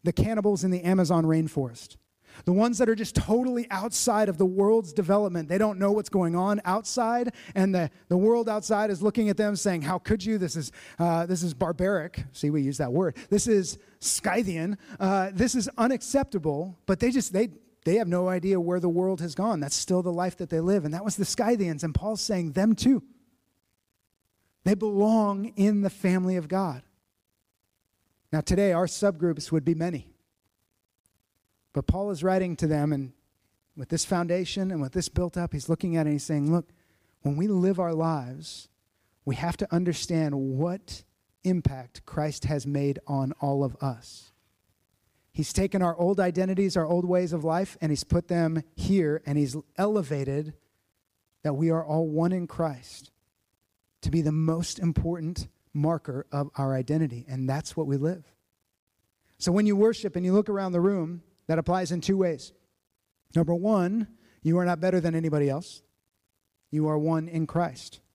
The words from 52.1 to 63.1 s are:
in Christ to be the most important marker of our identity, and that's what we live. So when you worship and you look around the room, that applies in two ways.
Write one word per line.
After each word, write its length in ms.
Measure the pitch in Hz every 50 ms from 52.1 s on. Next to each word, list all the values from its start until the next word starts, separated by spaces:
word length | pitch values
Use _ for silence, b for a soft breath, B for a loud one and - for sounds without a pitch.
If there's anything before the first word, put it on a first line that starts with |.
| 151 156 165 175
in 140 | 185 180 175
Christ 640 | - - - 165 156 139 123 123 - - - 139 - _ _ _ _ _ _ _ _ _ _ _ _ _ _ _ _ _ _
to 80 | - -
be 100 | 143 165
the 100 | 151 156
most 480 | 151 156 160 160 160 165 170 - - -
important 720 | 185 170 147 - - 165 175 175 160 160 180 - - - _ _ _ _
marker 540 | _ 147 147 160 170 151 _ - 127 135 151 _
of 200 | - 143 143 143 _
our 180 | - 139 135 135
identity, 500 | 131 127 - 147 160 160 139 120 120 123 -
and 180 | 131 131 131 131
that's 300 | 135 151 - - - 165
what 80 | 156
we 100 | 139 139
live. 300 | 135 139 160 185 175 151 _ _ _ _ _ _ _ _ _ _ _ _ _ _ _ _ _ _ _ _ _ _ _
So 140 | - 180
when 120 | 175 202 208
you 100 | 208 202
worship 420 | 196 214 226 226 - - 196 -
and 100 | 180 180
you 80 | 180 185
look 160 | 208 208 214
around 220 | 202 196 190 185
the 100 | 175 175
room, 400 | 175 196 202 185 160 160 175 170 - _ _ _ _ -
that 100 | 160 160
applies 320 | - - 175 185 185 139
in 100 | 180 175
two 160 | - - 196
ways. 360 | 190 185 175 160 127 - - _ _ _ _ _ _ _ _ _ _ _ _